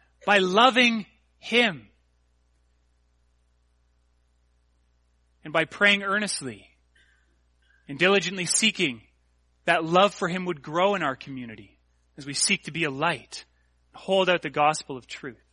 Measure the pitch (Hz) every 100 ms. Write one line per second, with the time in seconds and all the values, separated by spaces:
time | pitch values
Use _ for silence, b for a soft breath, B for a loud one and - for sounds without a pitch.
0 | _ _ - 202 185 190 254 233 240 226
1 | 190 _ _ _ - 233 233 143 107 _
2 | _ _ _ _ _ _ _ _ _ _
3 | _ _ _ _ _ _ _ _ _ _
4 | _ _ _ _ _ _ _ _ _ _
5 | _ _ _ _ 156 160 160 - 202 202
6 | 196 202 208 - 135 98 - _ _ _
7 | _ _ _ _ _ _ _ _ - 139
8 | 180 196 180 190 170 - 220 - 165 113
9 | - _ _ _ _ _ - 170 165 180
10 | 202 - 180 185 180 156 151 160 190 202
11 | 151 127 139 131 120 107 101 _ _ _
12 | _ - 143 143 - 190 - 151 156 135
13 | 160 143 - - - _ _ _ _ -
14 | - 190 185 175 156 151 147 156 - 131
15 | - - 143 110 _